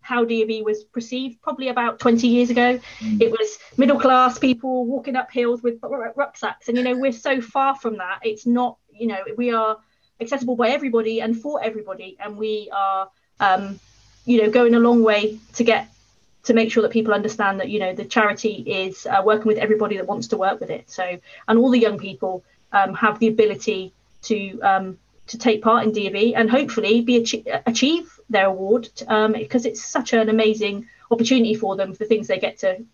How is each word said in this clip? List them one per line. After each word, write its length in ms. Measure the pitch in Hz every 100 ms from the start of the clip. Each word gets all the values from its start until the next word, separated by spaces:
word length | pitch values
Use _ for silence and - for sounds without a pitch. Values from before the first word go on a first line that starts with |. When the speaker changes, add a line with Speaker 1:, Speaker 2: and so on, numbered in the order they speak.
Speaker 1:
how 220 | - 240
D 180 | 233 226
of 80 | 220
E 120 | 220
was 220 | 214 214 -
perceived 560 | 247 233 254 262 233
probably 260 | - 262 262
about 320 | 247 240 -
twenty 280 | 247 233 240
years 220 | 240 247
ago. 300 | 247 247 247 - -
Speaker 2:
Mm. 220 | 220 214
Speaker 1:
It 80 | 226
was 300 | 220 427 - - -
middle 220 | 269 285
class 400 | 262 254 254 -
people 460 | 269 240 262 254 240
walking 300 | 269 285 254
up 140 | 254
hills 300 | 254 240 240
with 180 | 240 233
r-, 220 | - 269 -
r-, 80 | -
rucksacks. 540 | 277 - 208 - -
And, 80 | 240
you 60 |
know, 120 | 247 254
we're 160 | 269
so 300 | 233 294 269
far 340 | 233 269 269 269
from 220 | 233 214
that. 220 | 180 196
It's 220 | 226 214 240
not, 320 | 240 247 - _
you 160 | 208 233
know, 120 | 196 196 214
we 160 | 240
are 260 | 226 220 220 _ _ _ _
accessible 340 | 233 269 247 240
by 140 | 233
everybody 500 | 285 277 226 220 226
and 200 | 226 226
for 220 | 294 302
everybody. 540 | 226 214 190 190 185 185
And 180 | 208 208
we 320 | 220 214 208
are, 360 | 196 196 190 190 _ _ _
um, 400 | 202 185 196 196 _ _ _ _ -
you 160 | 240
know, 80 | 208
going 260 | 240 240 233
a 40 |
long 240 | 233 240
way 360 | 220 208 214 214 _ -
to 80 |
get, 260 | 233 220 - _ _ _ _ _
to 100 | -
make 180 | 226 226
sure 120 | 233
that 80 | 208
people 220 | 226 220
understand 460 | 202 214 214 202 196
that, 100 | -
you 100 | 208
know, 140 | 185
the 120 | 185 -
charity 580 | 240 214 202 220 202 233
is, 400 | 196 190 190 -
uh, 140 | 196 202
working 220 | 214 220
with 100 | 214
everybody 400 | 214 214 208 202
that 100 | 180
wants 200 | 214 226
to 100 | -
work 220 | 190 220
with 100 | 185
it. 200 | 160 -
So, 280 | - 185 180 _ - -
and 120 | 226
all 100 | 254
the 100 | 247
young 180 | 220 214
people, 460 | 220 - 185 185 _ _ _
um, 220 | 202 196
have 260 | - 220 214
the 80 | 226
ability 680 | 220 214 190 - 190 185 _ _ _
to, 360 | - 220 196 190
um, 360 | 196 190 190 180 _ _ -
to 100 | 226
take 240 | 247 214
part 240 | 226 220 220
in 60 |
D 160 | 214 196
of 80 | 196
E 200 | 226 233
and 140 | 220
hopefully 520 | 254 294 - 196 233
be 160 | 233 247
achi-, 280 | 226 220 - - -
achieve 540 | 233 262 330 330 _ _
their 180 | 208 196
award, 420 | 185 190 240 233 - -
um, 240 | 220 214
because 340 | 220 220 247 233
it's 180 | 220
such 280 | - 302 233
an 160 | 233 220
amazing 580 | 226 220 220 208 202 - _ _
opportunity 420 | 233 226 262 226
for 240 | 214 202 190
them, 160 | 190
for 60 | -
the 60 | 214
things 220 | 214 220
they 120 | 185
get 180 | 190 -
to 260 | 190 185 233